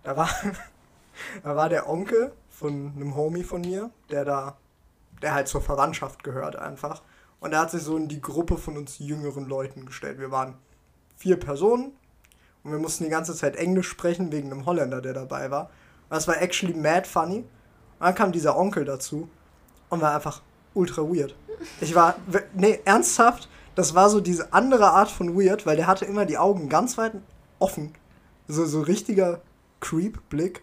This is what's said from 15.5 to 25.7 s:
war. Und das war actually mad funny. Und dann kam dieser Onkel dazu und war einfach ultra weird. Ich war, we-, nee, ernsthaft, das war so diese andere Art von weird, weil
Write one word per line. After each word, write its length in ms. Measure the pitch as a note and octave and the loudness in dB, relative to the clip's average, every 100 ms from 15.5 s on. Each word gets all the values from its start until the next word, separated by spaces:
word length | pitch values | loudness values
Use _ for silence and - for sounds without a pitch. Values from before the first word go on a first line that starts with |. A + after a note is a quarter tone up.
war. 140 | C#3 | -6
Und 460 | D#3+ _ _ _ _ D#3 | -6 _ _ _ _ -4
das 120 | D#3+ | 0
war 120 | E3 | 0
actually 340 | F3+ - F#3+ | 0 -2 -4
mad 320 | D#3+ D3+ E3+ F#3 | -2 2 2 2
funny. 300 | - D#3+ G3+ | -2 -2 -4
Und 680 | B3 _ _ _ _ _ F3 | -8 _ _ _ _ _ 0
dann 80 | |
kam 180 | F#3 G3+ | 2 2
dieser 240 | E3+ D3+ C#3+ | 2 2 2
Onkel 280 | F#3+ F#3+ | 2 0
dazu 440 | D3 C3+ - D3 D#3+ _ _ _ _ _ _ | -4 -6 -6 -8 -10 _ _ _ _ _ _
und 100 | E3+ | 0
war 140 | D#3 | 2
einfach 260 | D3 D3+ - _ _ _ | 0 -4 -10 _ _ _
ultra 280 | G#3 F3 - | -2 0 0
weird. 320 | D#3 F3 C3+ - - A4 E4 - | -2 0 -2 -6 -16 -14 -14 -8
Ich 140 | D#3 | 2
war, 220 | E3 E3 F#3+ - | 6 6 4 -2
we-, 180 | F#3 - | -4 -2
nee, 260 | F#3+ G3+ G#3+ | 2 4 4
ernsthaft, 640 | - G3 F4 - A#3 A#3+ - - - | 4 4 4 6 4 4 -12 -20 -8
das 200 | - F3+ | -2 2
war 160 | E3+ G3+ | 8 8
so 100 | G#3 | 6
diese 320 | F3+ F3 - | 2 -2 2
andere 380 | F#3 B3+ B3+ G3+ | 2 4 6 8
Art 200 | F3 G#3 | 8 4
von 240 | - F3 F3 | 2 -2 4
weird, 260 | F#3+ G3+ | 4 4
weil 100 | - | 2